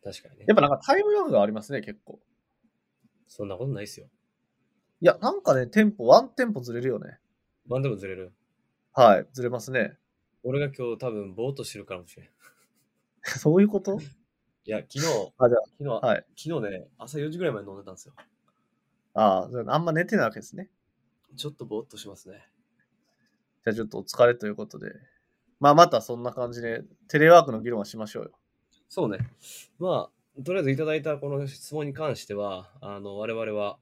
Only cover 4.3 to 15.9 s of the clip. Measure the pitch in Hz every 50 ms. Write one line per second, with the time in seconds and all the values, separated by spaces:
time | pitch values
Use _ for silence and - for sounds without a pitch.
4.3 | _ _ _ _ _ _ _ _ _ _ _ _ _ _ - 175 - - - 254
5.3 | 381 403 - - 143 131 127 117 - 214 214 208 202 - 117 117 147 220 262 254
6.3 | _ - 254 233 208 135 123 120 117 120 123 131 117 104 - - - _ _ _
7.3 | _ _ _ _ _ _ _ - 123 131 135 139 110 95 95 95 95 92 92 90
8.3 | _ _ _ _ _ _ _ _ _ _ _ _ _ 131 123 113 98 - - _
9.3 | _ 131 123 120 123 117 107 - 131 127 107 - - _ _ _ _ _ _ _
10.3 | _ _ - 123 131 143 147 139 139 - 127 120 113 110 131 123 110 104 101 98
11.3 | 92 101 117 135 139 135 117 - - 104 95 - 95 90 87 - - - - _
12.3 | _ _ _ - _ _ _ _ _ _ _ _ _ _ _ _ _ _ - -
13.3 | - 139 - 151 160 185 202 208 208 196 - 202 196 214 143 143 - _ _ _
14.3 | _ _ _ _ _ _ _ 101 110 101 - _ - 139 151 165 143 107 95 -
15.3 | _ _ 127 120 120 113 - _ _ _ 143 139